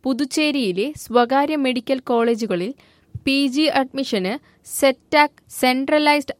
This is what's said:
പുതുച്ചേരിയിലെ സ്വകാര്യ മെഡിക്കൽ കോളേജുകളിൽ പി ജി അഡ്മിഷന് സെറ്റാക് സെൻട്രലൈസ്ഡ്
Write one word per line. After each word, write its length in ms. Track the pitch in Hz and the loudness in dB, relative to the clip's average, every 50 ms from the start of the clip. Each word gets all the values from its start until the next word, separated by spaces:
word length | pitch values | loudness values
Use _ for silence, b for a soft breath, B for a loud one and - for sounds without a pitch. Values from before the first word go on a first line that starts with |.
| _ | _
പുതുച്ചേരിയിലെ 880 | 262 262 226 294 277 - - 311 302 294 285 247 196 175 185 208 285 302 - | -2 -2 -2 -2 -2 0 0 0 2 0 0 -2 -2 -2 -2 -4 -4 -6 -10
സ്വകാര്യ 580 | - - 220 240 240 233 262 269 285 294 311 | -14 0 2 2 2 4 2 0 0 0 0
മെഡിക്കൽ 440 | 302 269 262 254 254 233 - 269 262 | -2 0 0 -2 -2 -2 -4 -4 -4
കോളേജുകളിൽ 720 | - - 247 233 233 233 233 214 226 202 196 175 175 214 277 b b b b b b b b - _ | -2 -2 0 0 2 0 0 -2 -2 -4 -2 -2 -4 -6 -8 b b b b b b b b -6 _
പി 220 | 277 269 277 277 277 | 0 0 2 0 0
ജി 140 | 247 285 | 0 0
അഡ്മിഷന് 800 | 311 302 - 269 262 262 - 269 269 - - 208 185 185 226 294 b b b b b | 0 2 2 0 -2 -2 -4 -8 -6 -4 -2 -2 -2 -4 -6 -6 b b b b b
സെറ്റാക് 800 | - - - - 269 262 _ _ _ - 302 294 294 _ _ _ _ | -12 -4 2 2 2 2 _ _ _ 2 2 2 2 _ _ _ _
സെൻട്രലൈസ്ഡ് 840 | - - - 254 254 262 269 277 302 302 302 294 294 294 277 - - _ | -6 -2 0 0 0 0 0 0 2 2 4 4 2 2 0 -6 -12 _